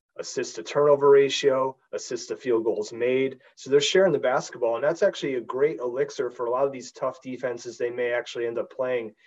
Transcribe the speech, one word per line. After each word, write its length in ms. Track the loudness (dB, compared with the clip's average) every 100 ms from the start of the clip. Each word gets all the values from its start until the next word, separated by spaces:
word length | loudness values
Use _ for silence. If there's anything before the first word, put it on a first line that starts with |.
| _ -16
assist 380 | -10 -8 -8 -10
to 80 |
turnover 460 | -6 2 4 6 8
ratio, 640 | 8 6 2 2 2 0 -6 _
assist 360 | -10 -8 -8 -8
to 80 | -6
field 280 | 0 0
goals 280 | 0 -2 -4
made. 460 | -4 0 0 0 -4 _
So 160 | -18 2
they're 100 | 2
sharing 320 | 4 4 4
the 60 | 4
basketball, 580 | 0 0 -4 -4 -2 0
and 80 |
that's 180 | -2 2
actually 320 | 0 0 -4 -4
a 40 |
great 380 | -4 0 0 0
elixir 520 | -6 -4 -4 -4 -6
for 160 | -4 -2
a 40 |
lot 160 | 0 -2
of 60 |
these 180 | -4 -14
tough 320 | -8 -6 -6
defenses 560 | -10 -8 -6 -6 -10 -6
they 120 | -6
may 220 | -2 -2
actually 340 | -2 -4 -6 -4
end 120 | -4
up 120 | -6
playing 400 | -6 -4 -4 -6 -12